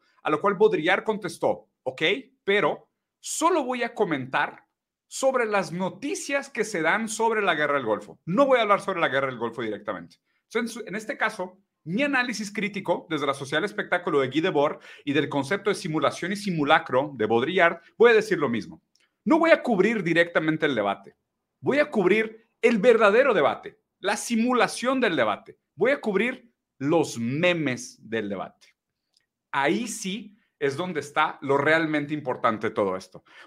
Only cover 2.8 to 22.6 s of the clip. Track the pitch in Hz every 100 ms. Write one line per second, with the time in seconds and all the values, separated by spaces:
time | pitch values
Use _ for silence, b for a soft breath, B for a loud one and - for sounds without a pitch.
2.8 | _ _ _ _ - - 320 359 247 254
3.8 | 233 233 196 147 131 147 139 - _ _
4.8 | _ _ _ - 269 262 226 208 156 170
5.8 | 190 190 285 381 - 277 269 - 208 175
6.8 | 160 196 220 - 226 220 202 160 147 143
7.8 | 113 104 - 82 - 202 285 254 214 196
8.8 | - 175 156 131 135 123 113 117 113 101
9.8 | 104 92 85 _ _ _ _ 233 240 240
10.8 | - 202 214 277 226 - 185 - _ _
11.8 | 151 190 285 277 247 208 202 - 202 208
12.8 | - 180 - 156 139 135 135 151 202 208
13.8 | 180 180 180 147 131 139 185 147 147 -
14.8 | B B - 143 139 143 131 202 208 196
15.8 | 180 156 135 - 175 208 202 165 143 160
16.8 | 165 127 117 95 107 117 135 185 170 170
17.8 | b - 233 220 - 170 143 113 85 -
18.8 | _ _ _ _ - 320 - - - 208
19.8 | 196 226 170 160 170 185 156 156 151 123
20.8 | 101 98 - - _ _ _ _ 131 269
21.8 | 294 226 180 214 226 - _ _